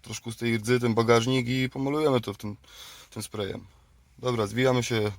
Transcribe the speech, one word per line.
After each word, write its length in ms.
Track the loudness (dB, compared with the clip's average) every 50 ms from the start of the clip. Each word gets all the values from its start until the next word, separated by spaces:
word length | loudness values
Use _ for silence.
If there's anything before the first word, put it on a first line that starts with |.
troszkę 300 | -14 -12 -12 -10 -10 -10
z 40 | -8
tej 200 | -4 -2 0 0
rdzy, 240 | 0 2 0 2 2
ten 140 | 2 2 2
bagażnik 540 | 4 6 6 6 6 6 2 0 0 0 -2
i 200 | -2 -2 -2 -4
pomalujemy 520 | -4 -4 -4 -2 -2 0 2 2 2 2
to 140 | 0 -4 -8
w 40 | -8
tym, 180 | -10 -12 -12 -12 _ -20 -20 -20 -20 -20 -20 -20 -20 -16
tym 120 | -12 -12
sprayem. 440 | -12 -10 -8 -6 -6 -6 -8 -10 -14 -20 -20 _ _ _ _ _ _ _ _ -6
Dobra, 280 | -4 -2 0 0 0
zwijamy 360 | 0 0 2 2 2 2 2
się 300 | 0 0 0 0 0 -2 -4